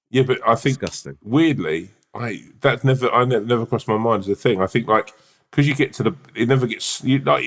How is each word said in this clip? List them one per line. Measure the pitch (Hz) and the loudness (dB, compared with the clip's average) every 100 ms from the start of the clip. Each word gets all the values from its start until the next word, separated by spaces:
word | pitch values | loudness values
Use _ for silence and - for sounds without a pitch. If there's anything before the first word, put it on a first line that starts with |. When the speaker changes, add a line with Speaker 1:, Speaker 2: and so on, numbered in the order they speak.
| _ | _
Speaker 1:
Yeah, | 127 | 0
but | 127 123 113 | 0 0 2
I | 117 | 2
think | 143 135 | 0 -2
Speaker 2:
Disgusting. | 92 - - 71 | -6 -8 -14 -16
Speaker 1:
weirdly, | 104 135 165 139 80 80 95 _ _ | -2 2 2 0 -2 -4 -8 _ _
I, | 104 117 98 78 - | -12 -10 -10 -16 -2
that's | 143 117 135 | 0 2 2
never, | 127 123 | 2 2
I | 117 123 | 2 2
ne-, | 117 | 0
never | 110 120 113 | 0 -2 -2
crossed | 110 - | -4 -2
my | 107 | 0
mind | 117 107 | 0 0
as | 95 | -2
a | 98 | -2
thing. | 131 98 | 0 0
I | 95 | 0
think, | 120 113 | 0 2
like, | 107 - - _ _ _ | 0 0 -12 _ _ _
'cause | - 143 | 0 0
you | 143 | 0
get | 147 | -2
to | - | -2
the, | 110 - - 110 | -2 -4 -8 -2
it | 117 | 2
never | 131 123 | 2 0
gets, | 107 - - | -4 -8 -4
you, | 127 131 | 0 0
like, | 139 143 | 2 0